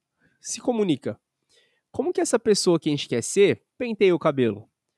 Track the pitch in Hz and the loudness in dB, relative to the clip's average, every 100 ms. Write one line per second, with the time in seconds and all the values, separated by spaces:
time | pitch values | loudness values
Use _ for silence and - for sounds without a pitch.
0 | _ _ _ _ - - - 233 202 139 | _ _ _ _ -14 -8 -4 -2 0 -2
1 | 117 104 _ _ _ _ _ _ _ - | -4 -10 _ _ _ _ _ _ _ -6
2 | 285 370 359 226 - 196 - 165 - 147 | -4 -2 -2 0 2 2 2 0 0 -4
3 | - 123 - - 196 120 _ - 247 220 | -2 -4 -2 2 2 2 _ -8 -6 2
4 | 196 170 165 139 117 101 - _ _ | 2 4 2 2 0 -2 -10 _ _